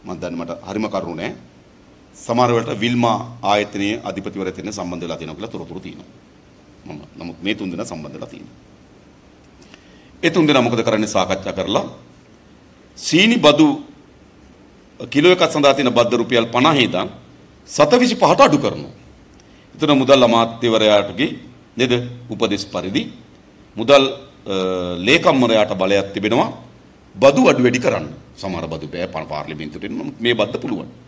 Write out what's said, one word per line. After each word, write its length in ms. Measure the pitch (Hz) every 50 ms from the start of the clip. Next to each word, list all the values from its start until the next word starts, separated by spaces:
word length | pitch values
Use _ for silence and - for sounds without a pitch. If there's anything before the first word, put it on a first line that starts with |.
මම 160 | - 101 92
දන්නේ 220 | 76 87 87 85 85
මට 120 | 85 82 82 -
හරිම 240 | - 92 98 - 110
කරුණු 280 | 104 104 95 82 82 80
නෑ. 160 | 80 90 127 - - - - _ - _ _ _ _ - _ - - _ _ _
සමහර 360 | - - - 117 120 123 120 120
වෙලට 180 | 117 110 - - 101
විල්මා 380 | 110 120 123 120 120 117 107 101 - - - -
ආයතනයේ 600 | - 98 104 104 104 104 - 101 101 101 110 120 -
අධිපතිවරයාත් 540 | 98 92 98 95 104 98 98 95 92 90 95
එක්ක 140 | 82 104 101
සම්බන්ධ 300 | 98 90 90 90 82 85
වෙලා 140 | 85 80
තියෙනවා 200 | 78 80 78 78
කියලා 160 | 78 101 117 -
තොරතුරු 260 | 80 82 82 85 95
තියෙනවා. 280 | - 85 - - - - - - _ - _ - _ - _ - _ - - - -
මම 180 | - 78 73 - - -
නමුත් 240 | - - 87 85 -
මේ 160 | 85 98 110
තුන් 140 | 107 107 92
දෙනා 160 | 85 85 -
සම්බන්ධ 300 | - 87 80 76 73 67
වෙලා 140 | 67 - -
තියෙනවා. 260 | - - - - - - - - - _ - _ - - _ - _ _ _ - _ _ _ - _ - - - - - _ - - - - - - -
ඒ 100 | - 170
තුන් 180 | 165 185 156
දෙනා 140 | 147 143 131
මොකද 200 | 117 117 123 113 113
කරන්නේ 240 | 117 110 107 110
සාකච්ඡා 460 | 107 - 101 92 90 95 92 - 95 90
කරලා 320 | 92 92 95 107 156 - - - - - - - - - _ - _ - - - - _ _ - _ - - _
සීනි 400 | - - - 156 170 202 226 240
බදු 300 | - 147 151 143 147 156 147 139 - - - - - - _ - _ - - _ - - - - _ - - - - - _ _ _
කිලෝ 320 | - 113 - 139 151 180
එකක් 120 | 180 175 170
සඳහා 280 | 156 - 151 139 139 -
තියෙන 180 | - 143 120
බද්ද 220 | 107 117 120 117 117
රුපියල් 340 | 113 117 - 127 117 110
පනහේ 360 | - 120 123 131 156 156 139 117
ඉඳන් 260 | 92 85 90 104 190 - - - - - - - - - - - -
සත 220 | - - 151 - 247
විසි 220 | 247 247 - 226
පහට 260 | - 202 147 175 -
අඩු 160 | - 185 151
කරනවා. 360 | 143 - 104 76 73 71 - - - - - - - - _ - - - - - - - - -
එතන 160 | - 156 151 147
මුදල් 300 | 131 131 127 139 135 123
අමාත්‍යවරයාටගේ 1040 | 113 113 117 113 117 - - 123 117 113 110 107 107 104 101 98 - 90 98 139 - - - - - - - - - _
නේද 200 | - 127 123 120 120 - - - - -
උපදෙස් 400 | - 110 98 117 104 101 98 -
පරිදි 380 | - - 92 87 95 104 143 233 - - - - - - - _ - _ - - _ -
මුදල්, 260 | 101 117 - 143 139 135 135 - - - - - - -
අ, 120 | 104 98 95 95 92 92 92 90 90 90
ලේකම්වරයාට 760 | 85 90 110 147 170 165 185 147 135 120 113 113 107 104 104 104
බලයක් 320 | 92 95 95 101 98 95 95
තිබෙනවා 380 | - 104 95 107 113 135 196 233 - - - - - - - - _ - _ - -
බදු 260 | 95 113 139 143 - 254
අඩු 140 | 180 139 123 123
වැඩි 160 | 123 117 127
කරන්න. 280 | 127 139 110 92 78 73 - - - - -
සමහර 320 | - - 98 92 85 82
බදු 200 | 80 80 78 80
බෑ 200 | 76 90 85 90
පා-, 180 | 92 - 80 78
පාර්ලිමේන්තුවට 600 | 78 78 76 73 76 78 73 78 76 76 - -
එන්න. 80 | 101 -
නමුත් 240 | - - - - -
මේ 140 | 113 120 117
බද්ද 220 | 110 101 - -
පුළුවන්. 300 | - - - 110 87 67 - - - -